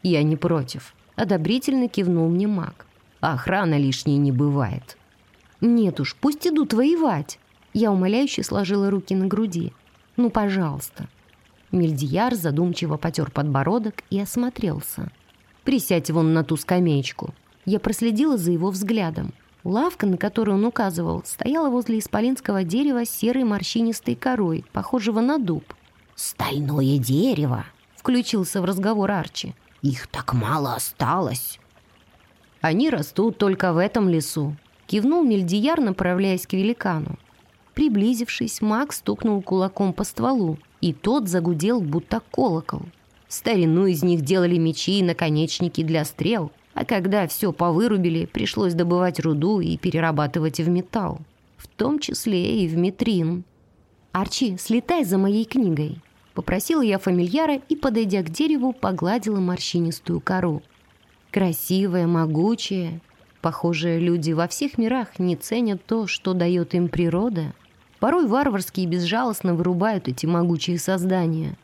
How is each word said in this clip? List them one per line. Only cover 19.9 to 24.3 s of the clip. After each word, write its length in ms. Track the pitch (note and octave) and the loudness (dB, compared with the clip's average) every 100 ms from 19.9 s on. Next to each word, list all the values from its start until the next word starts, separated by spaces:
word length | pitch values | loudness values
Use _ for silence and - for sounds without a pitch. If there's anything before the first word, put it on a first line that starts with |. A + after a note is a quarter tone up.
| - G3+ | 0 -2
на 120 | F3+ | 0
которую 400 | G#3 A3 G#3+ G3 | -2 0 0 2
он 80 | A3+ | 0
указывал, 580 | - G3 E3 E3 E3+ | 0 -2 -2 -2 -4
стояла 460 | - - - D#4 D4+ | -6 -6 -2 0 0
возле 300 | B3 A#3 A3 | 0 0 -2
исполинского 680 | - G#3 A#3+ C4 - G3 F3 | -2 0 0 0 -2 -2 0
дерева 400 | G#3+ C#4+ B3 A3 | 0 2 0 -2
с 40 | |
серой 360 | - A3 C4 A#3+ | -2 0 2 2
морщинистой 680 | G3+ F3+ A#3 A3+ A3 - A#3 | 0 -2 0 0 0 -4 -2
корой, 500 | C4 | 0